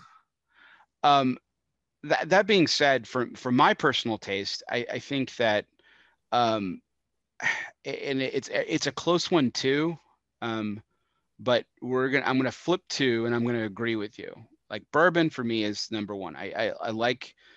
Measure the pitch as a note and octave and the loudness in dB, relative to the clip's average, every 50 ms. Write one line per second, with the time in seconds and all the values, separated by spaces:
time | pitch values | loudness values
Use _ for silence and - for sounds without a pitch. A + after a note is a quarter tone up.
0 | - - _ _ _ _ _ _ _ _ _ _ - - - _ _ _ _ _ | -20 -20 _ _ _ _ _ _ _ _ _ _ -20 -20 -20 _ _ _ _ _
1 | - D3 C#3+ C#3 C3+ C3 B2+ - - _ _ _ _ _ _ _ _ _ _ _ | 4 6 6 6 4 2 0 -2 -8 _ _ _ _ _ _ _ _ _ _ _
2 | - D3 D3+ - - D#3+ F3+ F#3+ G#3 G3 G#3+ G3 E3 - - - D3+ C#3 C3+ B2+ | -4 -2 0 0 2 4 4 4 4 6 4 4 4 4 4 4 4 4 4 2
3 | A2+ - - B2+ B2 - - - - B2+ B2 B2+ D3+ F3 G#3+ - - D3 B2 - | 0 -2 -4 -4 -4 -4 -6 -8 -2 0 4 6 6 6 4 4 2 2 2 0
4 | - A#2 A2+ G2+ - - G2 G2 G2+ - - - - - - A#2+ A#2+ - G#2 B2 | -2 -2 -4 -4 -4 -4 -4 -4 -4 -4 -8 -10 -8 -6 -4 -4 -4 -4 -6 -8
5 | - - C#3 C#3 C3 - - - A#2+ A2+ G#2 G#2 G2+ - _ _ _ _ _ _ | -8 -4 -4 -4 -4 -4 -2 0 2 2 2 2 0 -4 _ _ _ _ _ _
6 | _ _ _ _ _ _ - A#2+ A#2+ A#2 A2 G#2+ G2+ F#2 E2+ D#2+ - _ _ _ | _ _ _ _ _ _ 0 2 2 2 0 0 -2 -4 -6 -8 -12 _ _ _
7 | _ _ _ _ _ _ _ - - - - - - - - _ _ C#3 C#3 - | _ _ _ _ _ _ _ -6 -4 -4 -4 -4 -8 -12 -16 _ _ -10 -10 -8
8 | - C#3 C#3 C3+ C3 B2+ - C3+ B2+ - - - - - D#3+ D3+ - D3 C3+ - | -6 -4 -4 -2 -2 -2 -4 -4 -6 -4 -4 -4 -2 -2 -2 -2 -2 -4 -4 -2
9 | - E3 F3 E3+ - - F3+ E3 C#3 A#2+ - - - C3+ C3+ D3 D#3 E3+ E3 D3+ | 0 0 0 2 2 2 2 2 4 2 0 -2 -2 0 0 0 0 -2 -4 -8
10 | _ _ _ _ _ _ _ _ A2+ A#2 A2+ A2 A2 G#2+ G#2 G#2+ - _ _ _ | _ _ _ _ _ _ _ _ -8 -6 -6 -6 -6 -6 -8 -10 -12 _ _ _
11 | _ _ _ _ _ _ _ - A2 B2 B2 A2+ - - _ _ - B2 B2+ B2+ | _ _ _ _ _ _ _ -6 0 2 2 2 0 -2 _ _ -8 -4 -2 0
12 | C3 C3+ C3 C#3 - F2+ C3 C3 C3 B2 A#2+ - - - F3 F#3 - - - - | 0 0 0 0 0 2 0 2 0 0 -4 -4 -2 -2 -2 -2 -2 -6 -4 0
13 | C#3+ C3 A#2 A2+ A2+ A#2 A#2+ A#2 A#2 A#2+ A#2+ A#2 A2 G#2+ F#2+ F#2+ A#2 A#2 A2+ A2 | 2 2 2 2 0 0 0 0 0 0 0 -2 -2 -4 -4 -4 -4 -2 -2 -2
14 | G2+ G#2+ - - F#2+ - - - A2 - _ _ _ _ G#2+ G#2+ - _ - D3 | -4 -6 -10 -12 -14 -14 -14 -16 -20 -20 _ _ _ _ -12 -12 -10 _ 2 4
15 | E3 F3+ E3 F3 E3 D#3+ - - B2 A#2 A2+ A2+ G#2+ G#2 G#2 - - - A2 G#2+ | 4 4 4 4 2 2 0 -2 -4 -2 -2 0 0 -2 -2 -4 -6 -6 -6 -6
16 | G#2 F#2+ G#2 G2 F#2+ E2 D2 C#2 F#2+ G2 C#2+ E2+ A2+ G2+ - - - A2+ A2 A2 | -6 -6 -6 -8 -8 -10 -10 -10 -10 -8 -4 -2 -2 -2 -4 -4 -6 -6 -4 -2
17 | A#2 A#2+ C3 C3+ - - - _ _ _ - | 0 -2 -2 -2 -8 -14 -20 _ _ _ -20